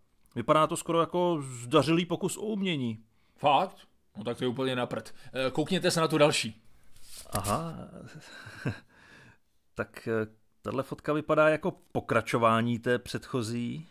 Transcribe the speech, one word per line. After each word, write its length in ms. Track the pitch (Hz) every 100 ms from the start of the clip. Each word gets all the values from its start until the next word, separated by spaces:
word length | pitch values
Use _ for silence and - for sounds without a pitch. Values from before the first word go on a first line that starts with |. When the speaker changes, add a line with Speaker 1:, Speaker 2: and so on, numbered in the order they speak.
| _ _ _
Speaker 1:
Vypadá 320 | 120 113 151 156
to 100 | 165
skoro 240 | - 165
jako 420 | 156 180 175 165
zdařilý 640 | 135 123 120 151 139 165 170
pokus 300 | 170 175 -
o 60 |
umění. 640 | 214 214 190 151 120 110 - _ _ _
Speaker 2:
Fakt? 400 | - 143 190 - - _ _ -
No 80 |
tak 140 | 110 120
to 60 |
je 40 | 127
úplně 280 | 123 131 127
na 100 | 120
prd. 280 | 110 - - -
Eh, 180 | 127 131
koukněte 400 | 160 147 180 175
se 100 | 170
na 80 | 160
tu 100 | 156
další. 440 | 147 - 120 - - - - - - - -
Speaker 1:
Aha. 440 | 101 101 120 165 - - - - 156 - - - -
<laughs> 220 | - 95 - _ - - - - _ _ _ -
Tak, 320 | 107 - -
eh, 180 | 113 107 - _ _
tahle 200 | 107 120
fotka 300 | 131 - -
vypadá 360 | 151 151 151 156
jako 220 | 151 190
pokračování 1080 | - _ 127 - 117 - 127 113 113 117 117
té 200 | 123 123
předchozí. 920 | - 120 - 131 110 120 120 151 160